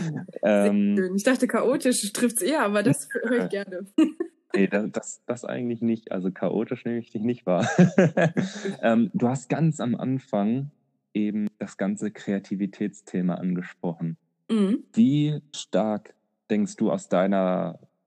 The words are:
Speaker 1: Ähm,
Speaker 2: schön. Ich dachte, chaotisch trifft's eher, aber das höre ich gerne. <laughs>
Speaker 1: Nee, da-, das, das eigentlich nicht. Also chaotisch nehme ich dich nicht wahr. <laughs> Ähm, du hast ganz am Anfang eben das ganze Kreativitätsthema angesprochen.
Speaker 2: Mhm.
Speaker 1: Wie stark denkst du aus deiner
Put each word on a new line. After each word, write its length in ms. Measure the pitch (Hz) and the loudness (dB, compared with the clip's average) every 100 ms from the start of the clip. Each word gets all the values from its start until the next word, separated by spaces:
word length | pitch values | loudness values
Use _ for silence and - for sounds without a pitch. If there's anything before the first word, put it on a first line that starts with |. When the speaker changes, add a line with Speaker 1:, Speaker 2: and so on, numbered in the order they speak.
| 165 147 - - | -4 -6 -10 -2
Speaker 1:
Ähm, 520 | 104 101 - 202 202 202 | 2 4 4 4 2 2
Speaker 2:
schön. 200 | 185 190 | 0 0
Ich 80 | |
dachte, 240 | 254 254 254 | 2 2 0
chaotisch 640 | 226 208 302 262 247 202 | 0 0 2 0 0 -4
trifft's 280 | - 240 233 | -2 -2 0
eher, 200 | 185 302 | -2 0
aber 200 | 214 208 | 0 2
das 240 | 202 - - | 2 0 -2
höre 300 | - 226 247 | -6 -2 -2
ich 60 | - | -2
gerne. 360 | 196 202 180 196 - | -6 -6 -10 -4 2
<laughs> 180 | 311 - - _ _ - | 2 0 -12 _ _ 0
Speaker 1:
Nee, 100 | 95 | 2
da-, 200 | 101 107 | 0 -2
das, 340 | 113 - - - | -6 -10 -16 -8
das 180 | 120 - | -6 -6
eigentlich 360 | 131 120 117 | -6 -4 -2
nicht. 300 | 113 113 - | -2 -2 -4
Also 200 | 95 92 | -4 -4
chaotisch 520 | 90 90 90 117 123 | -2 -2 0 -2 -4
nehme 140 | 117 117 | -4 -4
ich 140 | 117 | -6
dich 100 | 107 | -4
nicht 240 | 117 123 - | -2 -2 0
wahr. 240 | 90 113 - | 0 2 4
<laughs> 560 | 180 190 175 - 170 - 185 - 196 196 | 6 6 2 4 0 0 -4 -6 -8 -2
Ähm, 300 | 113 113 117 | 2 2 2
du 140 | - 120 | 0 0
hast 180 | 135 - | -2 -4
ganz 300 | 131 160 - | 0 2 0
am 140 | 120 104 | -2 -2
Anfang 760 | 117 131 - 104 101 127 143 _ _ _ _ | -2 -4 -2 -2 0 -2 -6 _ _ _ _
eben 340 | 107 104 104 104 - | -2 -2 -2 -4 -6
das 180 | 101 - | -12 -4
ganze 320 | 95 104 107 | -4 -2 -6
Kreativitätsthema 1200 | - - 98 - 95 98 - 104 - - 92 90 85 | -6 -4 -4 -4 -4 -4 -4 -6 -6 -6 -2 -2 -2
angesprochen. 840 | 92 90 87 - 90 82 82 - _ _ - | -2 -4 -6 -8 -6 -4 -6 -8 _ _ -4
Speaker 2:
Mhm. 340 | 220 196 254 - | 0 2 0 -2
Speaker 1:
Wie 480 | - 175 147 147 147 - - | 4 4 4 2 -2 -8 -16
stark 600 | - 90 107 104 - _ _ _ - | -2 0 0 -2 -6 _ _ _ -2
denkst 260 | 107 98 - | 0 0 0
du 140 | 110 | 0
aus 180 | 87 - | 0 0
deiner 680 | 92 95 98 92 90 85 82 - _ | 2 4 2 2 0 -2 -6 -20 _